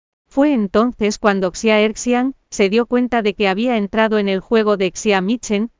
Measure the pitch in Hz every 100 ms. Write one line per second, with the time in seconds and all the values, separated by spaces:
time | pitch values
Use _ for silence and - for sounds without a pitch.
0 | _ _ _ 269 294 262 202 208 240 -
1 | 208 - 214 196 180 - 226 214 214 208
2 | 247 240 262 - _ - 196 220 240 247
3 | 247 233 208 196 202 190 247 233 202 220
4 | 220 214 196 190 - 226 208 196 185 -
5 | 220 196 185 240 - 202 226 _